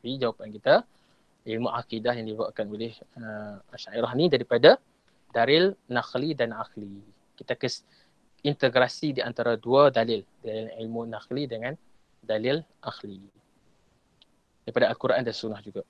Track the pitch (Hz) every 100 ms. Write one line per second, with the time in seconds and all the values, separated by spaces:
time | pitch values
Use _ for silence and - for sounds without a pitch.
0 | 120 135 120 - 107 107 127 175 240 _
1 | _ _ _ _ - 113 120 120 - 113
2 | 117 120 110 107 107 - 107 107 113 113
3 | - - 110 107 104 101 _ - - 107
4 | 120 123 175 135 - 117 147 269 _ _
5 | _ _ _ 117 117 156 190 - _ 123
6 | - 127 147 143 117 110 107 - 101 98
7 | 101 _ _ _ - 127 127 - _ _
8 | _ _ _ _ 143 147 131 123 123 -
9 | 156 131 117 117 117 113 117 135 147 117
10 | 113 110 - _ 113 110 113 113 113 117
11 | 117 107 - 127 143 113 120 151 _ _
12 | _ _ - 110 120 147 160 _ - -
13 | 104 98 98 _ _ _ _ _ _ _
14 | _ _ _ _ _ _ - 120 113 117
15 | 127 104 117 - 113 104 - 98 -